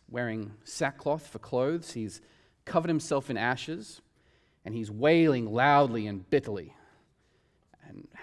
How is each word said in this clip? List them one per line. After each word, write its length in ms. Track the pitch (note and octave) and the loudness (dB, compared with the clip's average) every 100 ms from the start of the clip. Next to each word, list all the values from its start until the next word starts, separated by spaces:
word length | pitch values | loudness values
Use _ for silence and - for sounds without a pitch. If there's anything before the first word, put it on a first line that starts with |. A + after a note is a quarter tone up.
| _ | _
wearing 440 | B2 A#2+ A2 G#2 G#2 | -6 -6 -6 -8 -14
sackcloth 640 | - - C#3 - C#3+ D#3 - | -16 -4 -4 -2 -4 -4 -6
for 120 | - | -16
clothes, 520 | - B2+ C3+ E3+ D#3+ | -6 -2 0 -2 -6
he's 300 | A#2+ G#2+ - - _ _ _ | -8 -8 -10 -20 _ _ _
covered 260 | - E3+ E3+ | -2 0 2
himself 400 | D#3 - C#3 C3+ | -2 0 -2 -2
in 80 | A2+ | -2
ashes, 640 | A#2+ C3 - F3 G#3+ - _ _ _ _ _ _ | -2 -2 -6 -12 -14 -20 _ _ _ _ _ _
and 100 | - | -10
he's 180 | A2+ G#2+ | -8 -8
wailing 600 | G#2+ D3 E3 D#3+ B2+ A2+ | 0 4 6 6 4 0
loudly 560 | A2+ C#3 C#3+ C#3 A2+ G#2+ | 2 6 6 6 2 -4
and 220 | G2 - | -8 0
bitterly. 440 | C#3+ - F#2+ D2 - _ _ _ _ _ _ _ _ _ _ - | 0 0 -8 -10 -20 _ _ _ _ _ _ _ _ _ _ -20
And 200 | - - - | -20 -20 -12